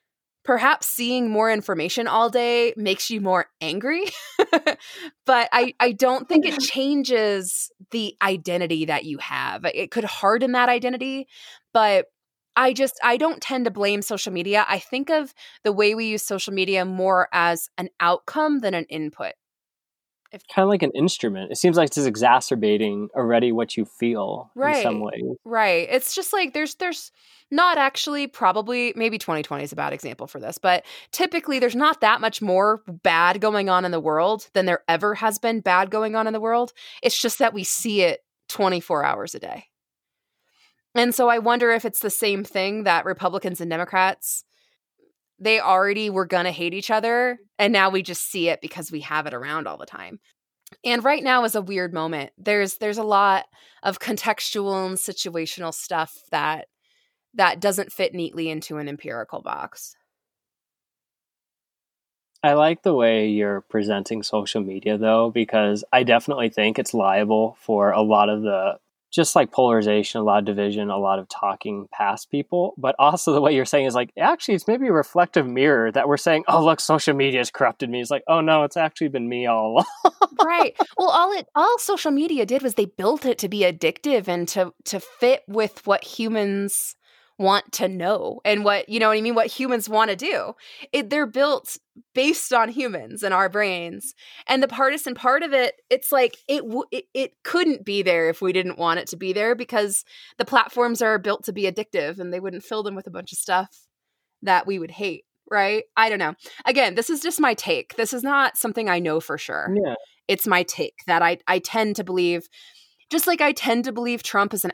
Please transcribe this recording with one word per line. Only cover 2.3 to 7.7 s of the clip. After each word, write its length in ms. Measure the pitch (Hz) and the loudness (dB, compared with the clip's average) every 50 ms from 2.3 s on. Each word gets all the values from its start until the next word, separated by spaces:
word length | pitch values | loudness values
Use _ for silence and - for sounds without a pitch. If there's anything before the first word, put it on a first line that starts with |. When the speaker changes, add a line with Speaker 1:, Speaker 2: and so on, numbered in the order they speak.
| 220 247 240 240 240 240 233 233 - | 2 0 0 2 2 2 2 0 -2
Speaker 1:
makes 320 | 226 208 190 196 - - - | -2 -2 -2 -2 -2 -4 -6
you 100 | 226 214 | -4 -2
more 260 | 196 185 185 175 - _ _ - | 0 2 2 0 0 _ _ -10
angry. 420 | 160 156 160 208 233 277 320 349 403 370 - - - - - - | -8 -6 -6 -4 -4 -2 -2 -2 -4 -6 -8 -12 -18 -8 -2 0
<laughs> 360 | - - 339 311 - - - - - - - 381 339 302 _ _ - | 0 2 2 0 0 0 -4 -4 -10 -20 -18 -16 -16 -16 _ _ 0
But 240 | 262 254 240 233 - | 2 2 4 4 2
I, 220 | - 247 247 254 - - | 2 2 2 2 0 0
I 120 | 247 247 | 0 0
don't 380 | 196 - 262 254 262 269 254 - | 2 2 2 2 2 0 0 2
think 160 | 349 311 330 | 2 4 4
it 140 | 330 302 277 | 2 -2 -2
Speaker 2:
<laughs> 0 | |
Speaker 1:
changes 1120 | 262 - - 269 269 277 294 285 269 269 247 220 214 208 202 190 185 180 - - - - | -4 -4 -2 -2 0 0 0 0 0 2 2 2 2 2 0 0 -4 -6 -6 -6 -8 -10